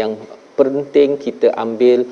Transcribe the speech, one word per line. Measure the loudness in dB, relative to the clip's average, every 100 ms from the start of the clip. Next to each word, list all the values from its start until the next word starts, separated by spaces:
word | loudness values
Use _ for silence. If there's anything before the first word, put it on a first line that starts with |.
yang | -4 -6 -14 -20 -12 -2
penting | 0 0 -2 2 2 0
kita | -6 -2 -2 0
ambil | -6 2 2 4 0